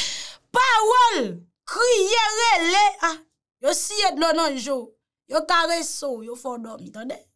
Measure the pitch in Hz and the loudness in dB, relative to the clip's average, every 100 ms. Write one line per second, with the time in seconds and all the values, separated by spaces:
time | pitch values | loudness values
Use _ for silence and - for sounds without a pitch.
0 | - - - - _ 480 508 453 427 494 | -6 -8 -12 -18 _ 2 4 4 4 4
1 | 480 370 220 175 - _ - - 480 453 | 4 2 -4 -8 -16 _ -8 0 2 4
2 | 381 466 440 427 466 381 330 381 415 381 | 2 2 0 0 2 2 2 4 2 2
3 | 330 320 - _ _ _ 269 349 - 415 | -2 -4 -12 _ _ _ -4 -2 -4 -2
4 | 392 285 330 320 320 269 240 269 233 _ | -2 2 0 2 0 -2 -4 -6 -6 _
5 | _ _ _ 285 311 339 330 339 320 - | _ _ _ -4 2 2 2 -2 -4 -8
6 | 285 233 220 247 262 240 226 220 185 214 | -8 -8 -10 -12 -10 -10 -12 -16 -18 -14
7 | 247 - _ | -14 -14 _